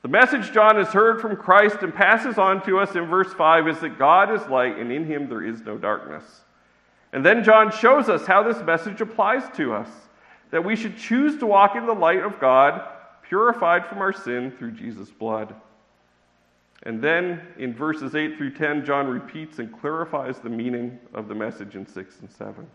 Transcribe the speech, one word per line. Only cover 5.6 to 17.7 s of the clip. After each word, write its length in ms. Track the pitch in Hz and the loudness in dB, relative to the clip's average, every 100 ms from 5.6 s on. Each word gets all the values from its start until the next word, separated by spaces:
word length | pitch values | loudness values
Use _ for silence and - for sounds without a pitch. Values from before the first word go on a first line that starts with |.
no 160 | 110 107 | -12 -8
darkness. 680 | 101 104 - 76 - _ _ _ _ _ _ _ _ | -4 -6 -8 -18 -20 _ _ _ _ _ _ _ _
And 140 | 135 147 | 0 2
then 180 | 226 | 4
John 260 | 208 220 214 | 6 6 6
shows 380 | 214 226 285 226 | 4 4 4 2
us 180 | 170 - | -2 2
how 160 | 190 | 2
this 200 | 214 226 | 2 -4
message 400 | 170 165 208 196 | -2 -2 -4 -10
applies 480 | 220 - 202 254 262 - | -8 -2 -2 -2 -4 -6
to 160 | 139 | -4
us, 340 | 107 117 - _ _ _ _ _ | -4 -8 -18 _ _ _ _ _
that 140 | 165 | -6
we 120 | 180 220 | -4 -6
should 200 | 220 - | -6 -12
choose 400 | - 240 294 294 | -4 0 0 -2
to 60 | 233 | 0
walk 300 | 196 202 240 | 4 4 2
in 80 | |
the 80 | 233 | -6
light 300 | 214 165 185 | 0 0 0
of 180 | 190 196 | -4 -2
God, 400 | 135 131 143 165 - - - _ | 4 6 4 2 -12 -20 -20 _
purified 640 | _ 185 233 233 170 175 | _ 0 0 0 0 0
from 140 | 175 196 | -2 -6
our 160 | 196 | -6
sin 360 | 196 - 123 127 | -6 -8 -6 -8
through 200 | 127 117 | -10 -16
Jesus' 400 | 113 110 107 110 | -14 -16 -14 -18
blood. 440 | _ 110 110 107 113 _ _ _ _ _ _ _ _ _ _ _ _ | _ -8 -6 -8 -16 _ _ _ _ _ _ _ _ _ _ _ _
And 180 | - 113 | -12 -6
then 400 | 143 165 180 170 - - | -2 -2 -2 -8 -14 -12
in 160 | 127 | -12